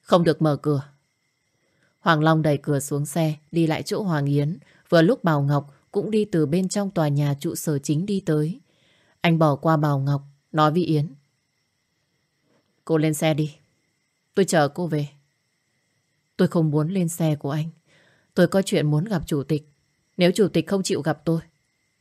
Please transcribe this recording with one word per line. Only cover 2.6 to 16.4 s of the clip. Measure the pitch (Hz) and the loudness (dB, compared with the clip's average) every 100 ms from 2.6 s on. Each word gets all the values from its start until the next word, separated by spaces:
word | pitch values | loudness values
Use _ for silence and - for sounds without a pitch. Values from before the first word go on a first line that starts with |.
| 151 143 | -2 -4
xuống | 139 143 | -2 -6
xe, | 147 175 160 151 _ | -4 -2 -2 -4 _
đi | 170 165 | -2 0
lại | 156 | -2
chỗ | - 202 | -4 -6
Hoàng | 196 151 | -2 -2
Yến. | 143 143 147 202 _ _ _ | 0 0 -2 -6 _ _ _
Vừa | 170 | 4
lúc | 165 262 | 4 2
Bảo | 170 151 | 0 0
Ngọc | 139 143 143 _ _ | 2 0 -2 _ _
cũng | - 175 | -6 -2
đi | 214 | -2
từ | 208 170 | 0 -2
bên | 147 175 185 | 0 -2 -2
trong | 208 196 | -4 -4
tòa | 175 151 | -2 0
nhà | 143 143 139 | 0 -2 -2
trụ | 170 | -6
sở | - - 143 | -6 -4 -4
chính | 143 151 | -2 -4
đi | 202 196 | -2 -4
tới. | 180 151 156 240 _ _ _ _ _ _ | -2 -2 -2 -6 _ _ _ _ _ _
Anh | 175 165 | 0 4
bỏ | 156 | 2
qua | 139 160 160 | 2 0 2
Bảo | 151 143 | 0 0
Ngọc, | 135 143 - _ _ | -2 -4 -6 _ _
nói | 156 151 | 0 2
với | 165 | 2
Yến. | 170 151 147 - _ _ _ _ _ _ _ _ _ _ _ _ _ _ _ _ | 0 -2 -2 -8 _ _ _ _ _ _ _ _ _ _ _ _ _ _ _ _
Cô | - 160 | -2 0
lên | 156 | 0
xe | 151 160 | 0 0
đi. | 151 151 - _ _ _ _ _ _ _ | 0 -2 -6 _ _ _ _ _ _ _
Tôi | - | -2
chờ | 180 170 143 | 2 2 2
cô | 143 175 | -2 -4
về. | 151 147 _ _ _ _ _ _ _ _ _ _ _ _ | -4 -4 _ _ _ _ _ _ _ _ _ _ _ _
Tôi | - | 0